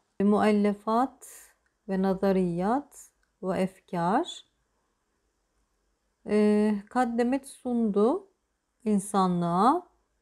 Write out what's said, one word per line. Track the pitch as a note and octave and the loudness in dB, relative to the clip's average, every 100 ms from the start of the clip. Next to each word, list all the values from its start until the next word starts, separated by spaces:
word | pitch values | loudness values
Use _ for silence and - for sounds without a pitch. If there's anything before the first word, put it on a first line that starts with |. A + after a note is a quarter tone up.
| _ - | _ -2
ve | G3 | 2
muallefat | G#3 G#3+ G#3 G#3 G3+ - A3 C4 - - - - _ _ _ - | 2 2 2 0 -2 -2 -2 -2 -6 -20 -20 -20 _ _ _ -8
ve | F#3+ | -2
nazariyat | F#3+ F#3 G3 F#3+ F3+ E3+ F#3+ C4 C#4+ - - _ _ - | -2 0 0 0 0 -2 -2 -2 -6 -20 -20 _ _ -12
ve | F#3+ F3+ | -6 -2
efkar. | F#3 - - F3 E3+ A#3 F4 - _ _ _ _ _ _ _ _ _ _ _ _ _ _ _ _ _ _ - | -4 -6 -10 -4 0 0 -2 -10 _ _ _ _ _ _ _ _ _ _ _ _ _ _ _ _ _ _ -2
Ee, | G#3 G#3 G#3 G#3+ G3+ - | 2 2 2 2 -2 -4
kaddemet | B3 A#3+ A#3 A#3+ C4+ - | -4 -2 0 -2 -2 -6
sundu | - B3+ A#3+ A3+ G3 A3 F#4 - _ _ _ _ _ G#3+ | -12 -6 -2 0 2 2 0 -6 _ _ _ _ _ -2
insanlığa, | G3+ F#3+ G3+ F#3 F3 F3 F3 A3+ E4+ - _ _ _ | -2 0 0 0 0 0 2 2 2 -2 _ _ _